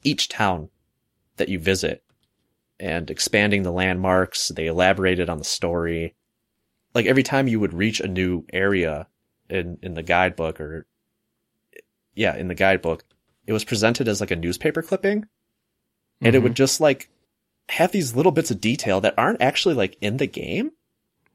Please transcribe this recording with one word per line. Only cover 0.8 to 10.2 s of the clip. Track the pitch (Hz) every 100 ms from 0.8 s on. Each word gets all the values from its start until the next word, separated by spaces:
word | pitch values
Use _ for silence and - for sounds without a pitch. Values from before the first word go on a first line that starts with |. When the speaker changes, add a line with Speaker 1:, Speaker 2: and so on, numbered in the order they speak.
| _ _ _ _ _ -
Speaker 1:
that | -
you | 92
visit | 85 92 82 - _ _ _ _ _ _ _ -
and | 92 85 80
expanding | 76 - 107 104 101
the | 92
landmarks. | 87 92 90 95 92 90 - -
They | 78 80
elaborated | 82 92 98 92 92 85
on | 78
the |
story. | - - 87 85 85 82 82 - _ _ _ _ _ _ _
Like, | 120 104
every | 131
time | 131 135 135
you | 110
would | 98
reach | 85 110 107
a | 95
new | 92 92 90 -
area | 90 98 95 82 76 - _ _ _ -
in, | 95 87 85
in | 95
the | 82
guidebook | 82 87